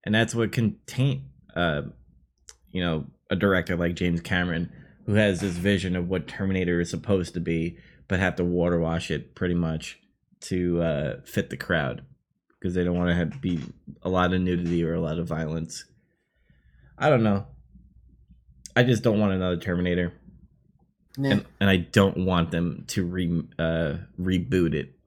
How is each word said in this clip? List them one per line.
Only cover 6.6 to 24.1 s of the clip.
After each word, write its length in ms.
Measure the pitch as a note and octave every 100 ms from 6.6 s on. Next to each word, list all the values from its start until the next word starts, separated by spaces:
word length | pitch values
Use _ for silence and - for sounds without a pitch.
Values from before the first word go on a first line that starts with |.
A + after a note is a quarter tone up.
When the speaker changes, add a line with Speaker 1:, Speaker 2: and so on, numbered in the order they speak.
| F2+ F2
Speaker 1:
is 100 | F2
supposed 440 | E2+ - G2 F2
to 60 | F2
be, 360 | E2 E2 E2 - - - -
but 120 | F#2
have 160 | F#2 -
to 80 |
water 340 | F2 F2 F2 F2
wash 320 | D#2+ E2 -
it 240 | D2+ -
pretty 200 | - F2+
much 440 | F2 E2 D#2+ - - _ _ _ _
to, 400 | - F#2 F2+ E2+
uh, 380 | E2 D2 D2 -
fit 260 | - - -
the 60 | -
crowd, 460 | - E2+ C2+ A#1+ - _ _ _ _ _
'cause 140 | F#2
they 100 | F2+
don't 120 | F2 F2
wanna 180 | F2+
have, 260 | F2 E2 -
be 200 | F#2 E2+ C2 - - -
a 60 | F#2
lot 240 | F#2 F2+
of 80 | F#2
nudity 440 | F2+ F2 E2+ E2+
or 100 | E2
a 60 | E2+
lot 180 | E2 E2
of 80 | E2
violence. 580 | D#2+ D#2 D#2+ D#2+ - - _ _ _ _ _ _ _ _ _ - -
I 100 | D3
don't 140 | C3
know. 240 | A2 G2 - - - - - - - - _ - _ - - A2+
I 60 |
just 180 | A#2+ A2+
don't 160 | A#2+ G#2+
want 120 | G#2+
another 240 | F#2+ F#2 F2
Terminator. 560 | F#2+ F2 F2+ F2 F2 - - - - _ _ _ _ _ _ -
Speaker 2:
Nah. 100 | C#3
Speaker 1:
And, 140 | G3+ - _
and 80 | G2
I 60 | F#2+
don't 480 | F2 - G2 -
want 260 | F#2 F2+ E2+
them 320 | E2+ E2+ - -
to 160 | -
re-, 420 | F2 F#2 F2 E2+ - -
uh, 380 | E2 D#2+ E2 E2 F#2